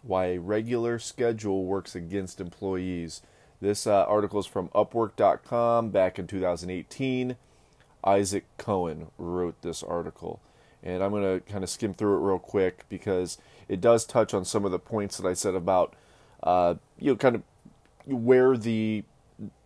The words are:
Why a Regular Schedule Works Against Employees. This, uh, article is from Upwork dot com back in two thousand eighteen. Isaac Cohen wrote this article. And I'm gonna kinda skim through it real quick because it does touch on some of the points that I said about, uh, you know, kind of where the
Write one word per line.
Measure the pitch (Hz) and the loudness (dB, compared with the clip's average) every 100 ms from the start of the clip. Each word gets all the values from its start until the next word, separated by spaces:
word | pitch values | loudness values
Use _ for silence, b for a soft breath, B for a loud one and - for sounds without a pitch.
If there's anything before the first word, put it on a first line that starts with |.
Why | - 92 90 | -4 -2 0
a | 90 | -2
Regular | 87 107 117 120 117 117 | -2 -2 -2 -2 -2 -4
Schedule | - - 120 110 104 95 92 | -8 -2 -2 0 -2 -2 -2
Works | 98 - 92 | -4 -6 -12
Against | 85 98 92 - | -6 -6 -6 -10
Employees. | 87 - 98 92 92 87 82 - b b b b | -12 -8 -6 -4 -4 -6 -8 -12 b b b b
This, | 98 104 113 | -2 -2 2
uh, | 98 - | 4 4
article | 104 101 101 | 2 2 -2
is | 95 | -4
from | 101 90 | -6 -2
Upwork | 104 101 117 110 - | 0 2 0 -2 4
dot | 101 71 | 4 4
com | - 120 117 117 113 | -2 0 2 2 2
back | 98 92 - | 2 2 0
in | 87 | -8
two | 95 | -2
thousand | 90 87 90 | -2 -2 -4
eighteen. | 92 - - 135 127 127 123 b b b b b b | -8 -10 -6 -4 -2 -4 -8 b b b b b b
Isaac | 95 101 98 98 - - | 2 2 2 -4 -8 -12
Cohen | - 98 85 78 80 - | -4 -2 -2 -6 -12 -12
wrote | 87 90 87 82 | -6 -2 -4 -6
this | 85 80 | -10 -10
article. | - 85 85 - 82 80 b b b b | -6 -6 -6 -10 -12 -12 b b b b
And | 92 90 | -8 -4
I'm | 98 | -2
gonna | 104 98 92 | 0 0 -2
kinda | - 101 90 | -4 -8 -8
skim | - 107 | -4 -6
through | 92 104 95 | -2 2 2
it | 95 | 2
real | 90 | 0
quick | - 104 92 - - | 0 0 0 -2 -14
because | 98 107 92 90 - B B B | -8 -2 -2 -2 -8 B B B
it | 98 | 2
does | 117 117 | 6 6
touch | - 123 107 | 4 2 2
on | 101 92 | 0 0
some | 110 98 | -2 0
of | |
the | 87 | -2
points | - 110 101 - | -4 -6 -4 -4
that | 92 | -4
I | |
said | 90 101 | -2 -2
about, | 92 87 92 85 B B B B B | -2 2 2 2 B B B B B
uh, | - 90 87 85 _ - | 0 4 4 0 _ -4
you | 143 | 0
know, | 120 | 4
kind | 131 117 | 2 2
of | - _ - _ _ _ - | -8 _ -20 _ _ _ -6
where | 127 117 127 127 123 | -2 6 6 8 4
the | 113 110 110 107 - _ _ - 104 _ | 0 0 0 -2 -6 _ _ -18 -18 _